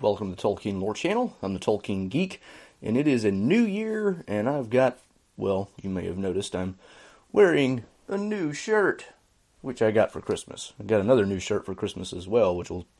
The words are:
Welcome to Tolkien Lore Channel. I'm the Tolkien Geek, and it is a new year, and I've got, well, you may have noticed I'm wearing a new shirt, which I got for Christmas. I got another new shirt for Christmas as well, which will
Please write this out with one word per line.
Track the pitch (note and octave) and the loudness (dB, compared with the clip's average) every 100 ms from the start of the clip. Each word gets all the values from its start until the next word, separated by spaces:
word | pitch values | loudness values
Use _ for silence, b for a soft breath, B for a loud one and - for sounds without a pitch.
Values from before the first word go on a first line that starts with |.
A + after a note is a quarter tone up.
Welcome | G#2+ G2 G2+ | 0 0 -4
to | F2+ | -2
Tolkien | A2 F#2+ G#2+ G2 | -2 -2 -4 -4
Lore | G2 | -4
Channel. | G#2 E3 A3 A#3+ - | -2 -2 0 -2 -4
I'm | G2 | -6
the | F#2 | -2
Tolkien | - G#2 - G2 F#2+ | 0 -2 -2 -4 -2
Geek, | C3 F#3+ - B B B B | -2 -2 -6 B B B B
and | G#2 A#2+ | -2 0
it | D3 | 2
is | B2+ | 2
a | G#2+ | 2
new | G2 A2+ G#3+ | 2 2 2
year, | A3+ G3 A3 G#3+ G#3 F3 - | 2 0 -4 -2 -2 -4 -4
and | G#2 A2+ | -2 -2
I've | D3 A#2 | -2 0
got, | B2 C3 - _ _ _ - | 2 2 0 _ _ _ -6
well, | G2+ G2 G2 - | -2 -2 -4 -10
you | G2 | -6
may | F#2+ F2+ | -4 -4
have | F2+ | -4
noticed | G2 F2+ G2+ | -4 -4 -4
I'm | F2+ F#2 F#2 B B B B _ | -4 -6 -8 B B B B _
wearing | - F#3+ D3+ C3+ B2+ - _ - | 6 6 6 2 0 -6 _ -8
a | G3+ | -6
new | G#3 G#3+ D#3 | -4 -4 -4
shirt, | D3 - G#3+ F3+ - - - _ _ _ _ | -4 0 2 2 0 -8 -20 _ _ _ _
which | C3+ A#2+ | -8 0
I | A2 | 4
got | A2 G2 | 4 2
for | - | 0
Christmas. | - G2 - - - - | -4 -4 -6 -14 -16 -10
I | |
got | F#2+ G#2+ | 0 2
another | G2 B2+ G2 | 6 4 4
new | F#2+ | 0
shirt | - G#2 - | -2 -4 -4
for | |
Christmas | F#2 G2+ F#2 F#2 | -6 -6 -6 -10
as | F2 F2+ | -10 -2
well, | A#2 G2 F2+ | 2 2 0
which | E2+ | -4
will | F2 - - | -10 -12 -10